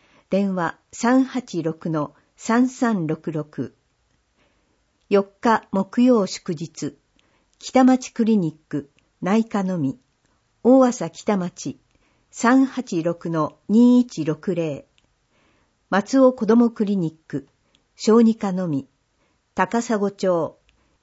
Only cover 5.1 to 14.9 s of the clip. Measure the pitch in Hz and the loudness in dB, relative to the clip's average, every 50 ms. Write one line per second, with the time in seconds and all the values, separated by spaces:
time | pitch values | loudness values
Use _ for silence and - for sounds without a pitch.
5.1 | 202 196 202 202 _ _ - 240 220 - - _ - 190 196 - - 240 247 254 | 0 0 0 -2 _ _ 0 0 0 0 -2 _ -4 -4 -4 -4 0 2 2 4
6.1 | 247 220 185 - - - - - 170 143 165 - - - 156 139 - _ _ _ | 4 2 0 -2 -6 -10 -10 -10 -10 -8 -10 -12 -12 -10 -10 -10 -12 _ _ _
7.1 | _ _ _ _ _ _ _ _ _ _ - - - 254 262 254 262 254 254 - | _ _ _ _ _ _ _ _ _ _ -20 -2 2 4 4 4 4 2 -2 -8
8.1 | - - 226 214 226 202 170 151 - _ _ _ - 143 139 - _ _ _ _ | -6 -2 0 0 2 0 0 -2 -6 _ _ _ -10 -10 -10 -10 _ _ _ _
9.1 | _ _ 170 180 208 226 220 226 - 202 190 185 185 170 139 135 - - _ _ | _ _ -4 -2 0 0 0 -2 -4 -4 -4 -4 -4 -4 -4 -4 -6 -8 _ _
10.1 | _ _ _ _ _ _ _ _ _ _ - 226 262 269 262 247 233 - 165 165 | _ _ _ _ _ _ _ _ _ _ 2 4 6 6 6 4 2 -2 -8 -10
11.1 | - - - - 208 190 175 180 - - - 147 - - _ _ _ _ _ _ | -10 -8 -4 -4 -2 -2 -4 -6 -10 -10 -12 -12 -12 -12 _ _ _ _ _ _
12.1 | _ _ _ _ _ - - 226 254 269 269 262 - 254 240 - 190 165 160 175 | _ _ _ _ _ -2 0 2 4 4 2 2 -2 -8 -10 -6 -6 -4 -4 -4
13.1 | 170 - - 170 165 160 151 - - _ _ - 202 233 240 247 247 247 240 - | -6 -6 -6 -6 -4 -2 -4 -4 -6 _ _ 0 4 4 6 6 6 4 2 0
14.1 | - 165 147 156 147 151 - 208 175 170 165 156 139 139 - _ | -4 -6 -4 -4 -6 -4 -6 -6 -4 -4 -4 -4 -6 -8 -12 _